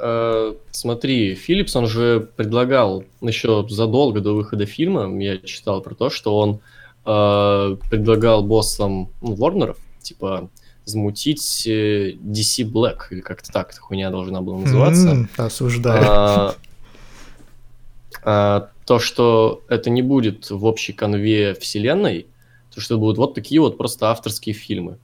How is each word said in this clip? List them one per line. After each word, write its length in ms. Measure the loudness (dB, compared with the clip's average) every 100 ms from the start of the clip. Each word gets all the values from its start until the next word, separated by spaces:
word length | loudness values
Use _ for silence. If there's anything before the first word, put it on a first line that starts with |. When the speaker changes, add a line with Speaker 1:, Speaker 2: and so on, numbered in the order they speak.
Speaker 1:
э, 540 | -4 -2 0 0 -2 -6 -14
смотри, 640 | -8 -6 -4 -2 0 0
Филлипс, 400 | -2 -2 0 0
он 140 | 0 0
же 320 | 2 2 2 0 -6
предлагал 640 | -2 0 2 2 2 0 -8 _
еще 460 | -6 -2 2 0 0
задолго 520 | -2 0 2 2 0
до 140 | 0 -2
выхода 300 | -2 -4 -6
фильма, 540 | -2 -2 -2 -4 -4
я 180 | -6 -6
читал 420 | -10 -10 -4 -4
про 140 | -6 -6
то, 120 | -4
что 300 | -2 0 2
он, 220 | 2 0 -8 -20 -20 _
э, 720 | -2 2 4 4 2 2 0 -4 -2
предлагал 540 | 0 2 4 4 4
боссам, 640 | 4 2 2 -2 -2 -2 -6 -8
ну, 140 | -8
Ворнеров, 440 | -2 0 0 -2 -4 -16 -18
типа, 480 | -18 -10 -8 -6 -8 -18 -20 -20
замутить, 840 | -8 -4 -4 -2 -4 -2 -4 -4 -2
э, 460 | 0 0 0 -2 -6
D 220 | -8 -4
C 180 | -2 -2
Black, 360 | -2 0 0 -2 -10
или 100 | -14
как-то 300 | -12 -14 -6
так 220 | -6 -6
эта 80 | -12
хуйня 300 | -10 -6 -4
должна 320 | -6 -6 -6
была 160 | -6 -4
называться. 480 | 0 4 6 6 6
Speaker 2:
М, 180 | 4 0 -4
осуждаю. 680 | -6 -2 -2 0 2 4 6
Speaker 1:
А, 480 | 6 6 4 2 -4 -14 -20 -20 -20 -20 -20 -20 -20 -20 -20 -20 -20 -20 -20 -20 -8
а, 480 | 0 2 4 2 -2 -12
то, 160 | 0 2
что 640 | 2 2 4 4 4 0 -4
это 220 | -2 0
не 120 | 0
будет 480 | 2 2 2 -4 -10
в 140 | -2 0
общей 260 | 0 -6
канве 640 | -6 -2 0 2 2 0
вселенной, 720 | -2 -8 -4 0 0 0 -2 -8 _ _ _ _
то, 80 | -16
что 160 | -4 0
будут 220 | 0 0
вот 160 | 0
такие 260 | -2 0 2
вот 160 | 2 0
просто 300 | -6 -2 0
авторские 440 | 0 -4 -8 -8
фильмы. 440 | -10 -8 -8 -8 -14